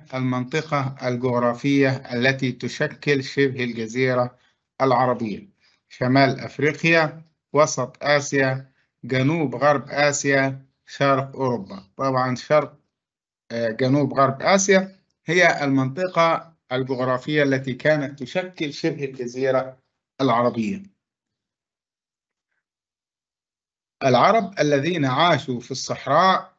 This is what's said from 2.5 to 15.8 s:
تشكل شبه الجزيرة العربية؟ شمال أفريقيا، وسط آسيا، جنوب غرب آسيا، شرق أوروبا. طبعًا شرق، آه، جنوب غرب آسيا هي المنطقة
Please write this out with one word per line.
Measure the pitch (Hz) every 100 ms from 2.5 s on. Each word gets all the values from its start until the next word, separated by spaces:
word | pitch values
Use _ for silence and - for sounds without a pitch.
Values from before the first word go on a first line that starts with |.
تشكل | 123 123 - 151 151 - 139
شبه | 131 - 139 120
الجزيرة | 123 113 110 120 131 123 123 - _ _ _ -
العربية؟ | 135 123 127 113 113 95 - _ _ _ _
شمال | - 127 135 135 131
أفريقيا، | 117 - 143 147 165 165 156 - - _ _
وسط | 143 151 - 123 -
آسيا، | 139 147 143 139 135 135 135 _ _ _
جنوب | 127 131 131 170 143 120
غرب | 143 143 117
آسيا، | 139 147 139 143 139 135 135 - _ -
شرق | - 139 135 135 -
أوروبا. | 131 117 95 98 - -
طبعًا | 135 131 127 123
شرق، | - 151 139 - _ _ _ _ _ _ -
آه، | 117 117
جنوب | 110 131 143 135
غرب | - 135 131
آسيا | 160 196 196 190 190 - _ _ -
هي | 175 170 -
المنطقة | 143 135